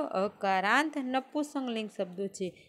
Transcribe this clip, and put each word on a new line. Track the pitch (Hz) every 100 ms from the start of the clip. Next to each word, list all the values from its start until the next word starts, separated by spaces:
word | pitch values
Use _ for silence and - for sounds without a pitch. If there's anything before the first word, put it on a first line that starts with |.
અકારાંત | 302 190 208 - 196 190 190 247 311 302
નપુંસકલિંગ | 254 262 262 302 294 285 254 226 214
શબ્દો | - 190 180 196
છે, | - 185 -